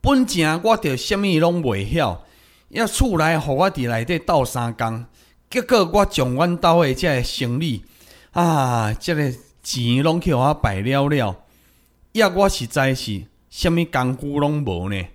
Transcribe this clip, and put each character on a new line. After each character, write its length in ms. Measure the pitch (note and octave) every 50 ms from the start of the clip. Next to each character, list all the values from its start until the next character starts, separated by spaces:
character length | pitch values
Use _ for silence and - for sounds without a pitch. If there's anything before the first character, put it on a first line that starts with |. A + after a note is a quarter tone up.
本 260 | - C4+ C#4 C4 B3+
正 340 | G#3 - F3 D#3+ D#3 D#3 E3+ F3
我 120 | A3 A3+
着 200 | A3 A3 D#3 C3
啥 200 | B2+ - - G#3
物 60 | G3 G3+ G3 F3+ D#3
拢 240 | E3 E3+ F3 F3 D#3+
袂 240 | B2+ G#2+ G2 G2 G2+ B2+
晓， 320 | E3 D3 A2 F2 - - _ _ _ _ _ _ _ _ _
要 140 | - F#3 A3+
厝 300 | G#3 - - C#4 B3+ G3+ D#3+
内 200 | D#3 D#3+ E3 D#3
互 160 | C3 D3 C3+
我 140 | C3+ F3 G3
伫 180 | F#3 D3 B2 A#2+
内 160 | A#2 A2+ A#2
底 140 | A#2 F3+ D#3+
斗 260 | - - F3+ D3+ C3
三 280 | A#2+ - B2 A#2+ A#2 A2+
工， 320 | - A#2+ A2+ A2+ A2+ A#2+ - _ _ _ _ _ _ _ _
结 120 | - B3+ B3
果 260 | B3 B3+ A3+ F#3+ E3 E3
我 120 | G#3 G3+
将 280 | G3 - - C3 B2+ B2
阮 220 | B2+ E3 F3 F3
兜 260 | E3 - E3+ E3 E3+ E3+
的 100 | C#3 C3
这 220 | - - E3+ D3
个 60 | B2+ A#2+
生 380 | - - - C3+ A#2+ A#2+ C3+
理， 240 | E3 D#3+ A#2+ G2 - - _ _ - - - - - _ _
啊， 600 | F3 F3 E3+ D#3+ D3+ C3+ B2+ A#2+ A#2 A2 G#2 G#2+ A#2
这 160 | - - E3+
个 180 | D3+ D3 C3+ B2 A#2+ - _ _ _ _
钱 400 | - - C3 A#2+ A#2+ A#2+ C3 C#3+
拢 180 | D#3+ D#3+ F3
去 140 | E3 - D3+
互 60 | A#2+
我 120 | B2+ C#3+ D3+
败 260 | - - A#2 G2 F#2+
了 260 | G2+ A#2+ C3+ C#3 C#3 C#3+
了。 280 | D3 C#3+ A#2+ G2+ F#2 - - _ _ _ _ _ _ _ _ _ _ _ _ _ _
也 140 | A3 A3
我 220 | G3 F3+ F#3 G3+ G3
实 180 | F#3+ - B2
在 260 | A2+ - D3+ C3+ C3+ C3+
是 280 | B2 - - G#2 F#2+ F2+ - _ _ _ _
啥 180 | - - - F#3
物 140 | E3 E3+ E3+ E3
工 260 | - C3+ B2+ B2+ C3
具 220 | B2+ - C#3+ C#3+ D3
拢 240 | C#3+ D3 D3+ D3+ C#3+
无 260 | A#2 F#2 E2+ F2 G2
呢。 140 | G2+ F#2+ F2+ F2 -